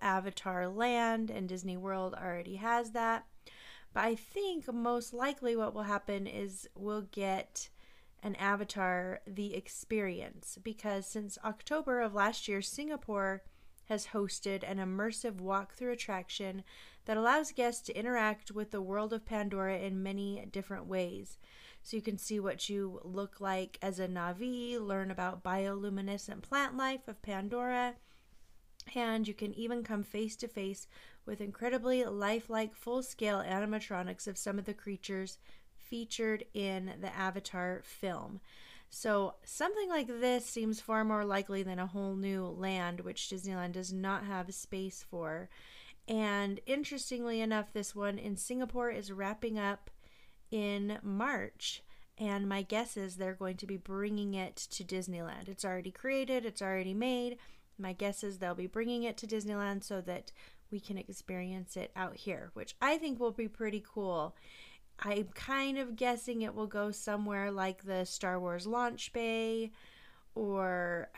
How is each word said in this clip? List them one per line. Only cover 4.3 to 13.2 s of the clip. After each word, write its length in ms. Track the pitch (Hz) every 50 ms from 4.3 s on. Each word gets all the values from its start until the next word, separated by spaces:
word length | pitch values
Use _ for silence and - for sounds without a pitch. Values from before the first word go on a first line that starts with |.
| - 381 403 392 359 320 262 262 233
most 420 | 233 233 240 240 240 233 - 247
likely 400 | 240 254 277 277 - 262 240 233
what 180 | 226 214 208 214
will 120 | 214 208
happen 420 | 208 202 202 - - 202 196 196
is 420 | - - 208 202 196 190 - - - -
we'll 280 | - 196 208 214 214 196 196 -
get 560 | 208 196 196 190 196 - - - - - - - - - - - - - - - - -
an 100 | 208 196
Avatar, 840 | - 190 196 202 202 208 196 - 202 185 185 180 180 180 185 - - -
the 300 | 208 190 202 202 208 -
experience, 1040 | 190 - - - - - - 226 220 202 190 175 - - - - - - - - 196
because 460 | - 226 214 214 - 214 202 196 196
since 320 | - - 214 208 202 - - -
October 560 | 220 214 - - - 294 311 311 277 247 247
of 120 | 233 214 202
last 360 | 208 196 214 330 - - -
year, 120 | 202 196
Singapore 840 | 202 - - - 294 302 302 262 - - 208 202